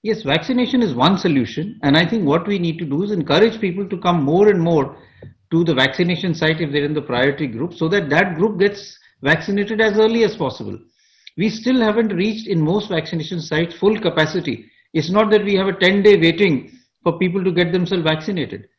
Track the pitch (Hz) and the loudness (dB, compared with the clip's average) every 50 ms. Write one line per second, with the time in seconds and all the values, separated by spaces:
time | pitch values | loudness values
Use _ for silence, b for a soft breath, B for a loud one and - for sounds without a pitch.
0 | - 208 214 - - 135 143 165 - - 262 247 254 254 - 254 233 190 131 120 | -2 -4 -4 -4 -2 -2 -2 -2 0 -2 -2 0 0 0 2 0 0 0 2 2
1 | 156 175 196 175 - 185 151 135 117 107 - - 160 208 240 - - 143 139 160 | 2 2 2 2 2 2 2 2 0 -2 -4 -8 -8 -8 -8 -4 0 2 2 4
2 | 175 170 226 226 185 139 147 175 175 202 202 196 175 170 160 165 175 147 139 147 | 2 2 0 -2 0 0 0 0 0 -2 -4 -2 -2 -2 -4 -4 -6 -6 -4 -4
3 | 196 208 214 180 147 - 143 165 208 226 220 - - 190 170 196 202 180 196 175 | -2 -2 -2 -4 -2 0 4 4 4 2 2 -2 -4 -4 -4 -4 -6 -6 -6 -4
4 | - 180 175 170 139 135 156 180 208 214 202 180 165 170 170 156 131 - B B | 0 0 0 2 0 2 4 4 4 4 4 4 2 2 2 0 0 -2 B B
5 | B B B B B B B B _ _ - 165 175 165 156 127 131 135 - - | B B B B B B B B _ _ 0 0 2 2 2 2 2 0 0 0
6 | 180 175 180 165 - 185 160 160 160 156 160 160 175 143 139 147 143 147 151 151 | -2 -2 0 -2 -2 -4 -2 0 0 0 0 0 -4 -2 -2 -2 -2 0 -2 -4
7 | - - 123 120 131 143 143 - 156 127 110 113 143 170 - - 160 160 185 202 | -4 -4 -2 0 2 0 0 -2 -6 -6 -4 -6 -8 -8 -4 -4 -2 0 0 0
8 | 170 139 139 160 196 196 170 151 185 226 208 175 196 202 202 - - - - b | 0 2 2 2 2 0 0 -2 -2 -2 0 0 -2 -2 -2 -12 -18 -20 -20 b
9 | b b b b - 139 160 156 - - 196 202 202 202 226 208 220 220 202 214 | b b b b 0 0 0 0 0 -4 -2 -2 -2 -2 0 0 0 2 4 4
10 | 220 220 226 226 226 196 - - 160 131 117 - 113 104 - - - _ b b | 2 4 4 2 2 0 0 -2 -6 -6 -6 -8 -10 -12 -12 -12 -16 _ b b
11 | b b b b b b b - 180 220 220 - - 247 262 254 226 214 208 226 | b b b b b b b -2 -2 -2 -2 -2 -2 0 0 2 2 2 2 0
12 | 226 214 196 170 190 220 214 220 - - 202 165 156 151 175 214 - - 190 160 | 0 0 -2 -2 -2 -2 -4 -6 -6 -4 -2 0 0 0 0 -2 -2 -2 -4 -4
13 | 156 - - 165 156 - 185 170 156 - 156 156 170 170 - - - 202 220 202 | -4 -4 -6 -8 -6 -6 -8 -8 -6 -4 -2 -2 -2 -4 -4 0 0 0 0 2
14 | - 160 160 165 156 151 - 185 - 151 117 - B B B B B B B 165 | -2 -2 0 0 0 0 0 -4 -4 -4 -6 -8 B B B B B B B -4
15 | 147 160 185 208 220 202 214 208 190 202 202 185 190 196 190 190 185 180 196 202 | -2 0 2 2 4 4 4 2 2 2 0 2 2 0 0 2 2 2 4 6
16 | 196 214 202 175 160 165 165 - 208 185 147 123 - B B B B B _ _ | 6 6 6 6 6 2 4 4 2 2 2 0 -2 B B B B B _ _
17 | _ 175 160 - 180 180 170 196 180 190 170 175 180 165 175 185 180 175 196 180 | _ -2 0 0 -2 0 0 0 -2 0 0 0 0 0 0 -2 -2 0 -2 -2
18 | 160 160 156 156 - - 202 175 135 110 - 101 - _ _ | 0 0 -2 -2 -4 -6 -4 -6 -6 -6 -8 -14 -14 _ _